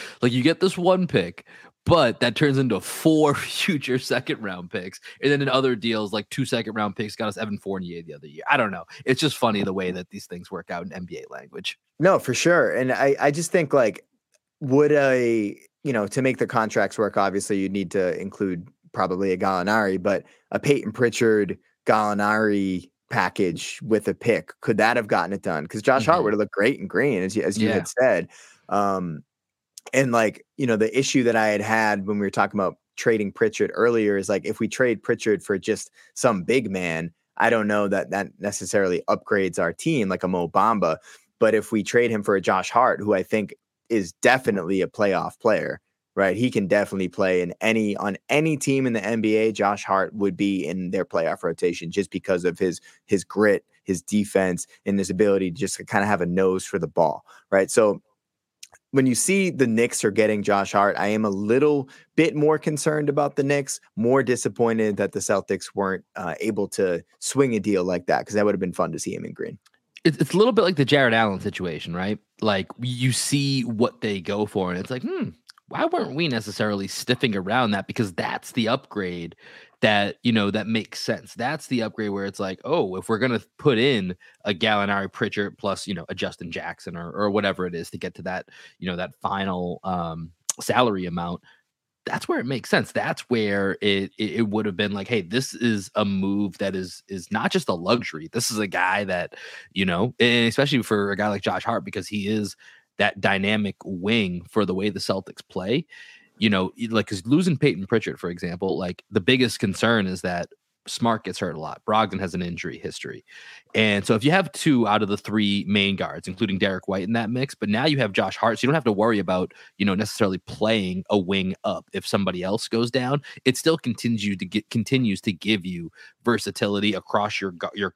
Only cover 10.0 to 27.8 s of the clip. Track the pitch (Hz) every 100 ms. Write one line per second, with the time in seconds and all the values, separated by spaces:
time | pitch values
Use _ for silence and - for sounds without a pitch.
10 | 90 101 - 90 - 90 82 87 90 85
11 | 87 78 - 67 69 - - - _ -
12 | 175 151 - 120 170 170 107 95 131 110
13 | 139 139 143 147 165 185 147 143 110 -
14 | _ _ _ _ _ - 139 139 147 147
15 | 139 127 120 113 104 - _ _ 143 117
16 | 101 135 131 127 107 120 110 113 98 -
17 | 101 104 98 98 - 98 95 98 87 98
18 | 90 80 95 - 98 87 92 _ _ -
19 | 92 92 98 90 95 92 92 110 101 95
20 | 98 90 - _ - 107 147 143 - 117
21 | 120 - 117 107 98 95 _ _ - 110
22 | 104 101 104 110 107 101 98 92 - _
23 | - 113 90 - 92 76 - - 107 107
24 | - 87 117 90 - - - 107 110 123
25 | 104 107 87 98 98 78 78 107 135 131
26 | 117 175 107 104 101 - 113 139 98 98
27 | 139 98 92 107 82 101 110 101